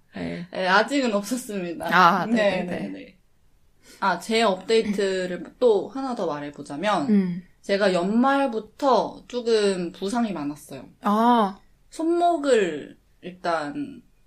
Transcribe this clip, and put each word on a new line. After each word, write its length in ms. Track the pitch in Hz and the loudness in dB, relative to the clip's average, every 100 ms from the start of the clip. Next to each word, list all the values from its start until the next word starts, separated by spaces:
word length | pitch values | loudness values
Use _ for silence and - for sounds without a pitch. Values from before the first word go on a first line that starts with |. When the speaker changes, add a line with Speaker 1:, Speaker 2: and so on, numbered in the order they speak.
| _ | _
Speaker 1:
네. 320 | 196 170 170 175 | -10 -8 -8 -8
Speaker 2:
네, 160 | - 185 | -4 2
아직은 440 | 196 220 285 247 | 4 4 0 0
없었습니다. 760 | 202 202 247 - 202 175 156 165 | -2 -4 -6 -6 -6 -6 -6 0
Speaker 1:
아, 340 | 175 175 185 208 | 4 6 4 0
Speaker 2:
네, 380 | 226 202 185 | 0 2 0
Speaker 1:
네네네. 140 | 180 180 | -4 -6
Speaker 2:
네, 80 | 196 | -8
네. 300 | - - _ _ _ _ _ _ _ - - | -12 -16 _ _ _ _ _ _ _ -20 -4
아, 180 | 196 180 | -2 -2
제 240 | - 226 | -2 2
업데이트를 1000 | 220 185 - 226 214 202 196 185 180 175 - - | 2 0 0 2 2 0 -2 -2 -4 -6 -10 2
또 280 | 247 196 - | 4 4 0
하나 260 | 269 269 | -6 -6
더 120 | 233 170 | -4 -4
말해보자면, 840 | 147 147 147 143 147 208 196 190 | -4 -8 -12 -12 -4 0 0 4
Speaker 1:
음. 320 | 208 180 175 - _ | 4 2 -2 -10 _
Speaker 2:
제가 320 | - 196 202 | -4 0 2
연말부터 1300 | 175 185 226 269 277 269 220 - - 277 214 160 - - | 2 2 2 2 2 0 -4 -10 -2 2 2 2 -6 -12
조금 640 | 240 233 220 202 185 170 | -6 0 2 2 0 -4
부상이 400 | - 196 240 220 | -6 -4 -2 -2
많았어요. 520 | 165 143 147 - 135 - _ | -2 -6 -8 -14 -16 -18 _
Speaker 1:
아. 560 | 208 208 240 240 196 196 _ _ _ | 0 2 4 4 2 -4 _ _ _
Speaker 2:
손목을 1080 | - 320 349 349 330 285 226 180 151 - - _ _ | -4 -2 2 2 2 2 2 2 -2 -10 -18 _ _
일단 840 | 180 180 175 165 147 143 135 85 - _ | -18 -8 -4 -2 -4 -8 -10 -12 -20 _